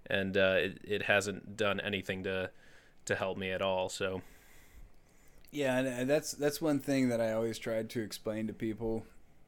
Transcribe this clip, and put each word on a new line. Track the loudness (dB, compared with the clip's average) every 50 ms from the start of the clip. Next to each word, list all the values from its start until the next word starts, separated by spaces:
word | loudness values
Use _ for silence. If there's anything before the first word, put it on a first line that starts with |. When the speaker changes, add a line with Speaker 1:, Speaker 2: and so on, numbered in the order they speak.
| -6 -2
Speaker 1:
and, | -2 0 0 2 2 4
uh, | 4 6 6 4
it, | 2 2 -2 -6 -6
it | -2 -2 0 2
hasn't | 4 4 4 4 2 -2 -6 -8 -10 -4 0
done | 0 2 2 0
anything | 0 -2 -2 -2 -2 -2 -4 -4 -2
to, | -2 -2 -2 -2 -4 -6 -12 -20 -20 -20 -20 -20 -20 -20 -10 -4
to | -2 -2
help | 0 0 -2 -2 -2
me | -2 -2
at | 0 2
all, | 2 2 2 2 0 -2
so. | -2 -2 -2 -2 -2 -4 -8 -10 -18 -20 -20 -20 -20 -20 -20 -20 -20 -18 -18 -18 -20 -20 -20 -20 -20 -20 -20 -20 -20 -20 -18 -10
Speaker 2:
Yeah, | -4 0 2 2 2 2
and, | 2 0
and | 0 0 0 2
that's, | 2 2 2 -2
that's | -2 0 2 2 2 2
one | 0 2 2 2
thing | 2 2 2 4 4 4
that | 4 2
I | 2 2 2
always | 2 0 0 -2 -2
tried | -4 -2 -2 -2 -2 -2
to | -2 -4
explain | -4 -4 -6 -6 -4 -4 -2 -2 -2 -4
to | -4
people | -4 -4 -4 -2 -2 -2 -2 -2 -2 -4 -8 -16 -20 -20 -20 -20 -20 -20